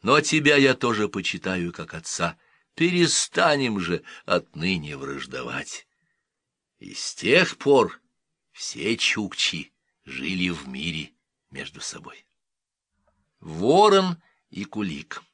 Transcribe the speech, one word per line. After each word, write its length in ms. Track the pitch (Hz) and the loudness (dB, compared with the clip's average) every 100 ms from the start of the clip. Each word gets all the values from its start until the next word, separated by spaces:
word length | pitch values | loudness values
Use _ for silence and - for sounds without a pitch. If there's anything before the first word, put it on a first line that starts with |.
но 220 | 101 143 | 4 4
тебя 340 | 147 160 147 143 | 4 2 4 6
я 180 | 135 | 6
тоже 360 | 127 123 110 104 | 4 2 0 0
почитаю 640 | 101 90 92 92 92 87 | -2 -6 -6 -4 -2 -4
как 180 | - 80 | -6 -12
отца. 460 | 82 - - 85 - _ _ _ | -12 -10 -4 -4 -4 _ _ _
Перестанем 1040 | - 170 180 165 - - - 175 147 131 104 | 0 0 4 2 2 -2 2 4 4 2 0
же 220 | 87 85 - - | -2 -2 -4 -18
отныне 720 | - 90 - - 85 90 107 101 | 0 0 0 -4 -2 0 -4 -10
враждовать». 920 | - 139 135 131 127 135 143 - - _ _ _ _ _ _ _ _ _ | -10 -10 -10 -10 -8 -8 -10 -14 -18 _ _ _ _ _ _ _ _ _
И 160 | 50 | -16
с 200 | - - | -10 -10
тех 440 | - 92 151 185 - | -6 2 4 4 -2
пор 420 | 143 139 95 - _ _ _ _ _ | 4 6 6 -2 _ _ _ _ _
все 440 | - - - 104 117 | -14 -12 -6 -4 0
чукчи 760 | - - 101 - - 85 71 _ _ _ - | 0 -2 -4 -2 -4 -4 -10 _ _ _ -18
жили 420 | 67 71 92 90 | -10 -6 -2 -2
в 180 | 82 69 | -2 -8
мире 460 | 65 78 78 73 _ _ _ _ | -8 -6 -6 -10 _ _ _ _
между 320 | - 69 - | -14 -14 -12
собой. 420 | - - - - _ _ _ _ _ _ _ _ _ _ _ _ | -14 -14 -18 -20 _ _ _ _ _ _ _ _ _ _ _ _
Ворон 760 | 82 80 101 165 214 196 185 170 _ _ _ | -14 -4 0 4 6 6 2 -4 _ _ _
и 160 | - | -12
Кулик. 580 | 101 107 101 73 - - _ | -10 -6 -6 -6 -12 -16 _